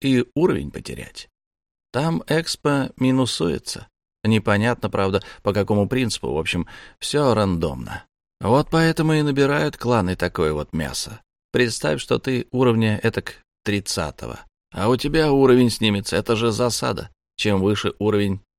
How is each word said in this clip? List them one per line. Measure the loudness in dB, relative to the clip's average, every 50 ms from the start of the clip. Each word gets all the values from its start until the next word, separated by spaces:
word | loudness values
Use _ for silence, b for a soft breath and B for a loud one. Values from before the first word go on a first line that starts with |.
и | 0 2 2 2 0 0 -2
уровень | 0 0 0 0 -2 -4 -8
потерять. | -10 -12 -12 -12 -12 -12 -14 -16 -16 -20 -20 _ _ _ _ _ _ _ _ _ _ _ _ _
Там | -4 -2 0 0 -2 -2 -2
экспо | 0 -2 0 -2 -4 -6 -2 0 0 0 0 -2 -4 -4
минусуется. | 0 0 2 2 2 0 -2 -2 -2 -2 -2 -2 -4 -6 -10 -12 -12 -14 _ _ _ _ _ _ _
Непонятно, | 0 2 2 2 2 2 2 2 2 0 0 -2 -4 -4
правда, | -2 0 0 2 0 -2 B B B B
по | B -2
какому | 0 0 2 2 2 2 2 2
принципу. | 0 0 -2 -2 -4 -6 -6 -4
В | -4 -2
общем, | -2 -2 -2 -4 -4 B B B B B B B
все | -8 -4 0 2 2 4 4
рандомно. | 2 2 2 0 0 -2 -4 -4 -6 -10 -10 -12 -12 -14 _ _ _ _ _ _ -6
Вот | 0 2 2 2 2 2
поэтому | 2 2 2 2 2 2 0 2 2
и | 2
набирают | 0 0 2 2 2 2 2 0 -2 -4 -4
кланы | -4 -2 0 2 2 2 0 -2
такое | -2 -4 -4 -2 0 0 0
вот | 0 -2 -4 -6
мясо. | -6 -6 -4 -4 -6 -8 -10 -10 -14 -18 _ _ _ _ _ _
Представь, | 0 0 0 0 -2 -4 -4 -2 -4 -2
что | -2 -2 -2 -2
ты | -2 -2 -4 -4 -4 _
уровня | -2 0 2 2 4 4 2 2 0 0
этак | 0 -2 -2 -2 -6 -8 -12 -18 _ _ _ _ -6
тридцатого, | -4 -4 -4 -4 -4 -4 -4 -4 -6 -6 -10 -12 -12 -12 -14 -16 _ _ _ _ _
а | -8 -2 0 0
у | 0
тебя | 0 0 0 0 2 2 4
уровень | 4 6 8 8 8 8 6 4
снимется. | 2 0 0 0 0 0 -2 -2 -2
Это | -2 0 0 0
же | 0 0 0
засада. | 0 0 0 -2 -2 -2 -4 -4 -4 -6 -8 -14 _ _ _ _ _
Чем | -4 -2 0 2 2
выше | 2 2 0 0 -2 -4 -4 -2
уровень, | -2 0 2 2 0 0 -4 -6 -10 _ _